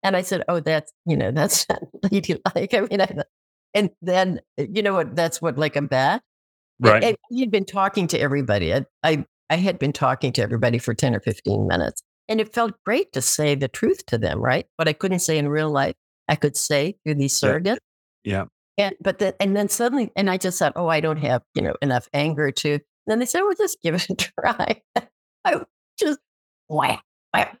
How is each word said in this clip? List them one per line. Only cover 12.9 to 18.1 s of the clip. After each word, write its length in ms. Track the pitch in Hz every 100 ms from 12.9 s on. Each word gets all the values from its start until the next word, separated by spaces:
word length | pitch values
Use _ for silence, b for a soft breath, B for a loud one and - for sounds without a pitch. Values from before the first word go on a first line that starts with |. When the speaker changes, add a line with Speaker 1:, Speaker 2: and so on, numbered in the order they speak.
| 247 392
Speaker 1:
to 80 | -
say 340 | 123 - 151
the 140 | 139 139
truth 380 | - - 381 -
to 100 | 117
them, 220 | 95 71
right? 260 | 117 127 - -
What 120 | 160
I 60 |
couldn't 240 | 147 190 185
say 180 | - 156
in 120 | 147
real 220 | 151 156
life, 240 | 143 135 - _ _ -
I 80 | 151
could 200 | 147 -
say 400 | - 147 151 202
through 120 | 156 147
these 240 | 139 -
Speaker 2:
Yeah. 60 | 135
Speaker 1:
surrogates. 280 | 143 185 240 _ _ _